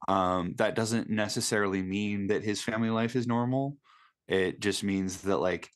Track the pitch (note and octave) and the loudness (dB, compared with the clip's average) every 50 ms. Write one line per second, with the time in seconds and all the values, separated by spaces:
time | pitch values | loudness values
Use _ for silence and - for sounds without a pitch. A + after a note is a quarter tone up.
0 | - - F#2+ G2 F#2 F2+ F#2 F2+ F2 F2 - - A2 G#2 - A2+ A2+ G#2+ A#2 A2+ | -2 0 2 2 4 2 2 2 0 -2 0 0 0 0 2 0 0 0 0 0
1 | - - A2 G#2+ G#2 - - B2 A2+ - A#2 G#2+ G#2 G2 F#2+ G2 F#2+ F#2 F#2+ G2+ | 0 0 -2 -2 0 -2 -2 -2 -2 0 2 2 2 2 0 -2 -2 -2 -2 -2
2 | G#2 G#2 G#2 G2+ G2+ F#2+ G#2 D#2+ G2 A2 G#2 - - - A2 A2 A2+ A2+ A2+ A2+ | -2 -2 -2 -2 0 0 0 0 0 -2 -4 -2 -2 -2 0 0 0 0 2 0
3 | A2+ A#2 A#2+ B2+ A#2 B2 A#2 A#2 A#2+ B2 B2+ C3+ C3+ C#3 C#3+ - _ _ - - | 0 0 0 -2 0 0 0 0 0 0 0 -2 -2 -4 -6 -10 _ _ -20 -20
4 | - _ _ _ _ - - F#2+ F#2 F2+ - - G#2 G2+ F#2 - G#2 G2+ G2 F#2+ | -20 _ _ _ _ 0 2 2 2 2 0 0 0 0 0 0 0 0 0 0
5 | F#2+ F#2+ F2+ - - G2 G2 C#2 E2 F#2 F2 E2+ - - _ | 0 -2 -4 -4 -2 0 2 2 2 2 0 -2 -4 -8 _